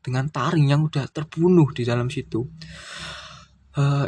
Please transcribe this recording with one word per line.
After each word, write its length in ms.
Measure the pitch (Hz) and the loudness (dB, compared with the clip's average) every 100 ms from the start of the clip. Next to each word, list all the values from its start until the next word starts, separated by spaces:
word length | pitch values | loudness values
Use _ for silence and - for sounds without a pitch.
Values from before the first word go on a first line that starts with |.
dengan 240 | - 127 139 | -6 -4 -4
taring 400 | 147 131 170 143 | -4 -2 2 4
yang 160 | 143 | 2
udah 240 | 156 143 127 | 0 -2 -6
terbunuh 640 | - 156 - 175 180 143 | -8 -8 0 4 6 6
di 160 | - 120 | 2 -2
dalam 240 | 120 123 | 0 -2
situ. 320 | 131 - 110 131 - - - - - - - - - - _ _ | -6 -6 -6 -6 -12 -20 -20 -18 -16 -14 -16 -18 -20 -20 _ _
Eh, 320 | - 139 139 | -2 0 0